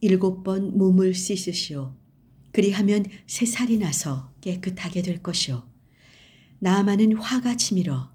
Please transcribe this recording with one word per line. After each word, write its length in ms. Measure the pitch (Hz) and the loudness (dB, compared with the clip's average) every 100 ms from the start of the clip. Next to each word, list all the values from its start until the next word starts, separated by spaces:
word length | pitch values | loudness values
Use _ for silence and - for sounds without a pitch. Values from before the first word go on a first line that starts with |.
일곱 420 | 214 185 190 185 | 2 4 2 -2
번 340 | 196 190 196 - | -4 -4 -2 2
몸을 380 | 190 185 185 | 4 6 4
씻으시오. 840 | 185 - 190 175 175 - 147 135 - _ _ _ _ _ | 0 -4 -4 -4 -6 -6 -8 -10 -12 _ _ _ _ _
그리하면 540 | - 202 196 202 208 196 - - | 2 2 4 2 2 0 -8 -10
새 200 | - 233 | -2 -2
살이 320 | - 247 226 | 0 0 0
나서 560 | 185 139 151 135 - - | 0 -2 -4 -6 -8 -12
깨끗하게 580 | 190 180 185 185 - 180 | -8 -6 -6 -8 -6 -4
될 220 | 180 170 | -4 -4
것이오." 400 | - 170 - 123 - - _ _ _ - - _ _ - | -4 -4 -4 -6 -8 -20 _ _ _ -20 -20 _ _ -4
나아만은 580 | 190 196 202 202 220 214 | 0 2 2 4 4 2
화가 400 | - 254 247 240 | 0 -2 0 -2
치밀어 540 | - 185 180 131 127 | -2 0 0 -2 -6